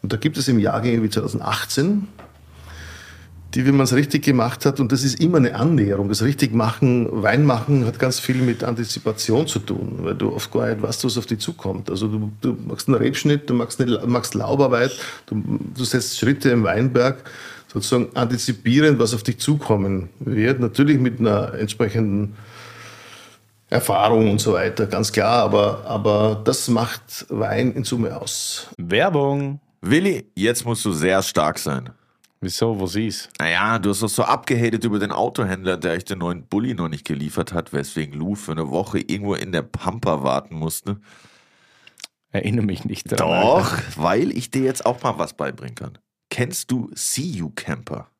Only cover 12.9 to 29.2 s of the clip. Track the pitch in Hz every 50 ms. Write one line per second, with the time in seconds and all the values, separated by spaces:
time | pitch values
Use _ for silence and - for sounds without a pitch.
12.9 | 135 113 110 123 139 - - 147 147 143 147 - 123 120 113 - - - 131 120
13.9 | 117 - - 120 123 120 107 - - - 113 - - 139 143 131 123 117 123 135
14.9 | - - - - - - - - - 107 - - 110 - - - - 127 127 117
15.9 | - 127 123 - - - - 120 143 139 - 139 120 120 110 92 87 107 123 135
16.9 | 123 120 123 135 131 - - - - - - - - - - _ - 107 104 -
17.9 | 131 120 117 117 - 131 123 117 127 117 - - 117 - - 117 123 143 151 156
18.9 | 143 117 117 110 123 110 - - 120 - - - 147 147 143 - 110 101 95 98
19.9 | 98 95 87 85 - - - 139 - 107 107 123 139 127 120 113 - - 143 147
20.9 | 151 139 127 123 110 104 113 110 101 101 - - - - 107 101 - - 117 104
21.9 | 101 113 110 104 98 101 104 101 104 - - - - - - - - - - -
22.9 | - - - - - - - - - _ _ _ _ _ _ _ - 123 - -
23.9 | 101 95 104 110 117 110 110 107 101 107 - 113 98 90 95 101 - - 110 95
24.9 | - 101 110 - - 113 98 110 117 120 104 90 101 104 101 104 101 - - -
25.9 | 101 104 101 107 104 104 107 110 107 104 107 127 131 - - - 120 113 117 -
26.9 | - - - - - - - _ - 107 107 104 104 113 123 127 - 139 113 -
27.9 | 127 120 113 90 - - - - - - - - - - - - - - 87 85
28.9 | 92 113 156 196 165 147